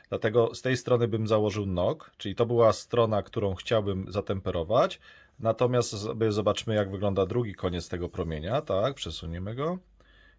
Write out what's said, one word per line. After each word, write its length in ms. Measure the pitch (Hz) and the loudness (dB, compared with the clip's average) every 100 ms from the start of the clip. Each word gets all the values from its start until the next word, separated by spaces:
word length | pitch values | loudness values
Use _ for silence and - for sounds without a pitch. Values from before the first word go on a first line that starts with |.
| - | -8
Dlatego 460 | - 113 117 113 | -2 2 4 2
z 80 | - | 0
tej 140 | 131 127 | -2 0
strony 320 | - 123 117 | 2 2 2
bym 180 | 107 107 | 0 2
założył 400 | 107 107 104 98 | 2 2 0 -2
nok, 440 | 90 98 156 - - | 0 0 -2 -10 -12
czyli 180 | 104 | -6
to 120 | 95 113 | -2 2
była 260 | 120 113 | 6 6
strona, 500 | 104 - 120 113 104 | 4 0 2 2 2
którą 320 | - 117 101 | -2 -2 -2
chciałbym 580 | 92 - 113 101 95 95 | -2 0 0 0 -4 -4
zatemperować. 880 | 101 - 98 - 87 82 120 185 - - - _ - | -4 -2 -4 -2 -4 0 2 2 -2 -20 -20 _ -6
Natomiast 500 | 113 110 123 123 117 | -2 2 2 2 0
sobie 420 | 104 107 113 110 | -4 -4 0 0
zobaczmy, 420 | 104 107 98 - | 2 2 0 0
jak 160 | 107 98 | 0 0
wygląda 360 | 98 101 98 95 | 0 0 2 2
drugi 280 | 120 113 | 0 -2
koniec 340 | 92 92 87 - | -4 -4 -4 -6
tego 200 | 87 85 | -6 -6
promienia, 540 | - 82 78 82 131 | -4 -4 -4 -4 -4
tak? 320 | - 95 127 | -2 0 0
Przesuniemy 600 | 135 - - 82 85 98 | -2 -10 -10 -8 -8 -8
go 240 | 120 156 180 - _ _ _ _ | -6 -6 -6 -10 _ _ _ _